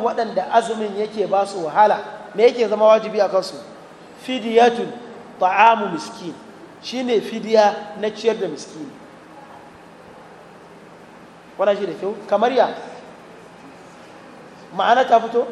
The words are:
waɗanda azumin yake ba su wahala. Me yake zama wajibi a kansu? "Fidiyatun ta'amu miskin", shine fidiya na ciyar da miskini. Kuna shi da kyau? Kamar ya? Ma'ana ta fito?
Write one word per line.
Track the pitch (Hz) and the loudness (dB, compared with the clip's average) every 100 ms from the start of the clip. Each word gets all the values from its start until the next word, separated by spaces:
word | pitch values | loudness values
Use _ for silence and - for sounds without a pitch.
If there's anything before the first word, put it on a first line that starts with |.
waɗanda | 226 226 226 185 185 | -2 -4 -4 -4 0
azumin | 233 220 220 214 196 | 0 0 -4 -6 -6
yake | 214 220 180 | -8 -4 -2
ba | 190 196 | 0 -2
su | 202 | -4
wahala. | 160 156 214 180 - - - | -4 2 4 4 -4 -16 -12
Me | 180 240 | 2 2
yake | 247 220 | 4 -2
zama | 214 214 | 2 6
wajibi | 220 208 208 | 4 2 -2
a | 190 | 0
kansu? | 190 180 - - - - - - - | 0 -4 -10 -16 -20 -20 -20 -20 -18
"Fidiyatun | - 254 220 226 240 233 185 - - - - - | -8 -6 2 6 6 4 -6 -10 -16 -20 -16 -2
ta'amu | 185 196 226 220 208 | 0 6 6 6 0
miskin", | 165 - - 180 - - - - - | -6 -10 -14 -14 -14 -18 -20 -20 -18
shine | - 247 247 226 | -10 -6 0 0
fidiya | - 220 214 220 208 - - - | 0 -8 0 4 4 2 -10 -8
na | 214 | -8
ciyar | 214 226 196 | -4 -4 -2
da | 185 | -4
miskini. | 143 - 160 143 117 - - - - - - - - - - - - - - - - - - - - - - - - - - | -8 -14 -16 -16 -18 -20 -20 -20 -20 -20 -20 -20 -20 -20 -20 -20 -20 -20 -20 -20 -20 -20 -20 -20 -20 -20 -20 -20 -20 -16 -4
Kuna | 196 196 | 0 0
shi | 196 | -2
da | |
kyau? | 156 190 214 - | -6 -8 -8 -2
Kamar | 202 233 | 0 2
ya? | 262 180 - - - - - - - - - - - - - - - - - - - - 175 | 2 0 -2 -14 -18 -20 -20 -20 -20 -20 -20 -20 -20 -20 -20 -20 -20 -20 -20 -20 -20 -12 -2
Ma'ana | 190 247 254 | 2 4 6
ta | 226 | 4
fito? | 226 240 262 | 2 -4 -4